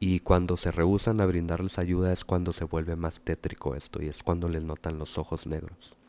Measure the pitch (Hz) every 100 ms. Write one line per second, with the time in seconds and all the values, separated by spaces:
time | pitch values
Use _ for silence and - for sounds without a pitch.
0 | 92 92 - 90 90 90 90 82 85 101
1 | - 110 95 87 85 82 95 - 87 90
2 | 92 90 - 90 87 82 82 82 80 82
3 | 85 - - 82 - - 76 67 - -
4 | 76 73 - 85 85 82 80 76 82 78
5 | 76 - - 82 - 78 78 - - -